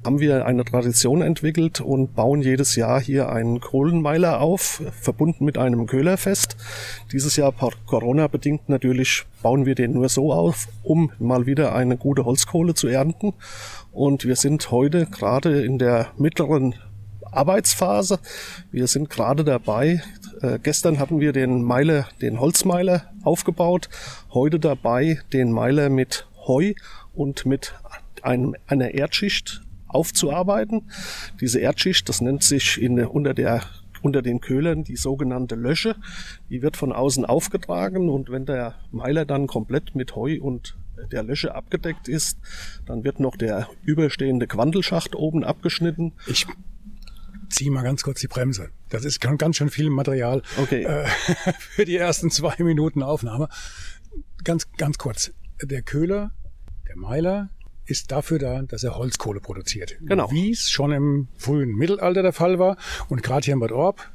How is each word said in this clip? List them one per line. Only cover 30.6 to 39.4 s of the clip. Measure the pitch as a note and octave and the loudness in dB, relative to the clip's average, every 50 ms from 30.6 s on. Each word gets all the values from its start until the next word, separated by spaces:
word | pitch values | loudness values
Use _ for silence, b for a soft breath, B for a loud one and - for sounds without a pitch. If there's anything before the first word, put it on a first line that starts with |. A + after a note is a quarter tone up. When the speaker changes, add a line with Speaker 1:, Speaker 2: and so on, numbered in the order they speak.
| A3 G#3 A3+ A3 - B B B B B B B B B B B | 2 0 -2 -4 -4 B B B B B B B B B B B
Speaker 1:
Diese | - B2+ A#2 B2+ | -2 2 2 2
Erdschicht, | - B2 D3+ - - F#3 F#3 - - - | 2 2 2 2 0 2 2 2 2 0
das | B2 - | -4 -2
nennt | A#2+ B2 C3+ C#3+ - | 0 -2 0 2 2
sich | - D3 C#3 - - - - | 2 2 2 2 0 0 0
in | A#2 B2 B2 | 0 2 2
der, | A#2+ A#2 A2 - | 2 0 0 0
unter | D3+ D3 C#3+ C3+ | 0 0 0 0
der, | - - - A2+ A#2 - - - - - - - - | 0 0 2 2 0 -2 -6 -14 -18 -18 -18 -20 -4
unter | - C#3+ C3+ C#3 A#2+ | -2 0 0 2 0
den | B2 A#2+ A#2+ | 0 -2 -2
Köhlern | - - C3 C3+ D3+ E3+ D#3+ D3 D#3 | -2 0 0 0 2 2 0 -2 -4
die | - B2+ | -6 -6
sogenannte | A#2 - C3 C#3 C3+ C#3+ B2+ B2+ B2+ B2+ A#2 A#2 | -6 -4 -4 -2 -2 -2 -2 -2 -2 -4 -4 -4
Lösche. | A2+ A#2+ B2 D#3 D#3 - A3 A3 - B B B B B B B B B - | -4 0 0 0 0 0 -2 -2 -4 B B B B B B B B B -8
Die | B2+ B2+ A#2+ | -8 -2 -2
wird | D3+ - - | -2 -2 0
von | - C3+ A#2 | -4 -2 0
außen | A2 B2+ C#3+ B2+ C3+ A#2 | 2 2 2 2 2 2
aufgetragen | - B2 D#3 D#3+ - - - - - F3+ F3 F#3 G3 F#3 F#3 F3+ E3+ | 2 2 2 2 0 -4 -4 -4 -2 -2 -2 -2 -2 0 0 0 2
und | C3+ C#3 C3+ - | 2 0 -2 -4
wenn | B2 C3 C3 C3 | -6 -6 -4 -4
der | C#3+ B2+ A#2+ A#2 A#2 - - - | -4 -4 -4 -6 -8 -10 -14 -10
Meiler | - A2+ - B2+ D3 E3 D#3 | -10 -6 -2 0 0 0 0
dann | C#3+ D3 C#3 | 0 0 -2